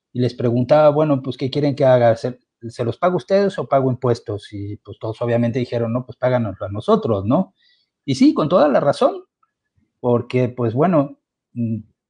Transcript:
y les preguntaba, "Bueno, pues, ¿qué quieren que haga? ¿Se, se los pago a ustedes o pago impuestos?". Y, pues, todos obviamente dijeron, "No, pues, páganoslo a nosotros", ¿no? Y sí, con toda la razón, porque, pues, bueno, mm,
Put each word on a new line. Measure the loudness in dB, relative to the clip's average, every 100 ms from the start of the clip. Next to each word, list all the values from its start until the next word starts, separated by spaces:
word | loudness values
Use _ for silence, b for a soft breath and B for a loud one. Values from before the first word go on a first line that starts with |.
| _
y | -4
les | -4
preguntaba, | 0 -2 0 2 6 6
"Bueno, | 4 2 0
pues, | -2 -8
¿qué | -6
quieren | -2 -2 2
que | 4
haga? | 6 4 2
¿Se, | -4 -10 _ _ -16
se | -6 -6
los | -2
pago | -2 -2
a |
ustedes | 0 0 0 -2
o | 0
pago | 0 2
impuestos?". | 0 0 -2 -2 -10 -10
Y, | -12 -10 -12
pues, | -16 -12
todos | -10 -6
obviamente | -2 0 0 -2
dijeron, | -4 -4 -4
"No, | -4 -8
pues, | -6
páganoslo | -2 0 -2 -6 -10
a |
nosotros", | -6 0 0 0 -2 0
¿no? | 0 -2 _ _ _ _ _ -8
Y | 2
sí, | 4
con | 4 2
toda | 4 4
la | 2
razón, | 0 0 0 -2 -12 _ _ _ _ _ _ _
porque, | 0 0 0 -2 -2
pues, | -2 -4
bueno, | 0 0 2 -2 -8 _ _ _
mm, | -8 -6 -6 -10 _